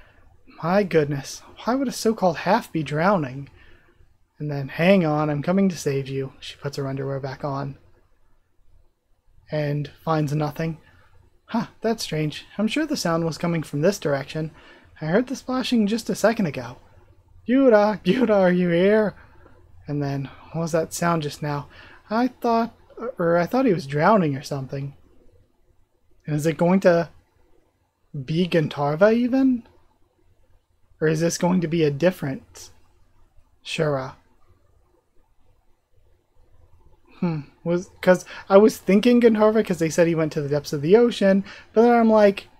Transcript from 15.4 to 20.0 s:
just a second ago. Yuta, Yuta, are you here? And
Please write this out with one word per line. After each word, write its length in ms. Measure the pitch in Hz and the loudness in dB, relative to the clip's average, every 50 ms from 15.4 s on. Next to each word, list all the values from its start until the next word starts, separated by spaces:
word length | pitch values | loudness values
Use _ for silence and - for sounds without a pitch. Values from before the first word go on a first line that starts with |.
| - - 254 262 - - 247 226 208 | -8 -6 -6 -4 -2 0 0 0 0
just 220 | 196 226 226 - - | 0 -2 -4 -4 -6
a 60 | 185 | -4
second 320 | - - 220 226 - 190 | 0 2 0 2 2 -2
ago. 320 | 151 - 131 120 120 131 - - - - - _ _ _ _ _ _ - - - 220 | -4 -4 -8 -12 -12 -16 -20 -20 -20 -20 -20 _ _ _ _ _ _ -20 -12 -4 0
Yuta, 520 | 247 277 269 247 214 208 208 214 208 - - | 2 4 6 6 6 6 4 2 0 -2 0
Yuta, 260 | 185 196 254 240 214 | 0 0 2 2 2
are 220 | 202 196 185 180 | 4 4 4 4
you 160 | 180 180 180 175 | 2 2 0 0
here? 480 | 170 170 190 202 214 214 214 180 - - - - - - - - - _ - - - - - 151 | 2 2 2 4 4 2 2 0 -4 -8 -20 -20 -20 -20 -20 -20 -20 _ -20 -20 -20 -18 -10 -8
And 120 | 147 147 | -6 -4